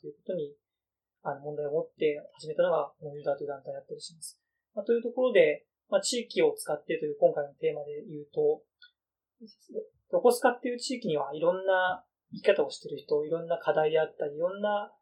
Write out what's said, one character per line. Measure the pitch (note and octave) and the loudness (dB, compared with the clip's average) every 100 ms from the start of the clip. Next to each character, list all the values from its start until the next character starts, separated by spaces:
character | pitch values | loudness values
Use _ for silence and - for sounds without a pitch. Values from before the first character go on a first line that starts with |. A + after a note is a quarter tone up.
と | D3+ | -16
い | |
う | |
こ | - - | -14 -8
と | |
に、 | F#3 C#3+ C#3+ _ _ _ _ _ _ | -6 -6 -12 _ _ _ _ _ _
あ | - | -8
の、 | C3+ | -8
問 | C#3+ D3 | -6 -6
題 | D3 | -2
を | |
持 | D#3 | -2
っ | E3 | -2
て | - D#3 D3 - | 0 0 0 -8
始 | - D#3 | -14 -6
め | |
た | D#3 | 0
の | F3 | 2
が、 | D#3+ C#3 - | 2 -2 -8
こ | D3+ | -14
の | |
ユ | D3 | -6
ー | |
ザ | C#3+ | -4
ー | C#3 | -2
と | |
い | C#3+ | -4
う | |
団 | C#3 | -8
体 | C3+ | -10
だ | C#3 | -12
っ | - | -10
た | |
り | D3+ | -12
し | - | -14
ま | D#3+ | -16
す。 | - - _ _ _ | -18 -20 _ _ _
ま | A3 | -4
あ、 | |
と | G#3 | 0
い | A#3 | 2
う | |
と | A#3 | 0
こ | B3 B3+ | 0 4
ろ | |
で、 | G3 D#3 D3 _ _ - | 8 6 4 _ _ 0
ま | G3 | 0
あ、 | |
地 | - A#3+ A3 | 2 -4 -2
域 | F3+ | 4
を | D#3 C#3+ | 4 4
使 | - | -4
っ | D3 | -4
て | - D#3+ | -4 -4
と | D3+ | -4
い | |
う | C#3+ | 2
今 | F3 | 2
回 | D3+ C#3+ | 4 -6
の | |
テ | C#3+ D#3+ | -4 -4
ー | |
マ | D3+ | -4
で | D3 D3 D#3 | -8 -10 -10
言 | D3+ | -14
う | D3 | -8
と、 | - D3+ D#3 _ _ - _ _ _ _ _ A3 _ - - - _ _ | 0 2 0 _ _ -20 _ _ _ _ _ -20 _ -14 -12 -12 _ _
横 | F3 A#3+ | 4 4
須 | A#3+ | 6
賀 | B3+ | 2
っ | B3 | 2
て | B3+ | -4
い | |
う | A#3+ | -4
地 | - B3+ | -6 -6
域 | F#3+ | -2
に | D3+ | -2
は | C#3 | -2
い | D#3 | -2
ろ | E3 | 0
ん | F#3 | 0
な | F#3+ F#3 F#3 F#3 _ _ _ | 2 2 2 -2 _ _ _
生 | - | -4
き | |
方 | - F#3 | 2 2
を | C#3+ | 0
し | - | -4
て | F3 | -10
る | C#3+ | -10
人、 | - D3 | -4 -2
い | D#3 | -2
ろ | E3 | -4
ん | E3 | -2
な | D#3+ | -2
課 | - | 0
題 | D3+ D#3 | 0 2
で | D#3 | 2
あ | |
っ | D#3 - | -2 -4
た | D3+ | -6
り、 | D3 | -4
い | |
ろ | F3 | -4
ん | G3+ | -2
な、 | G#3 G#3 G#3+ _ | -2 -2 -4 _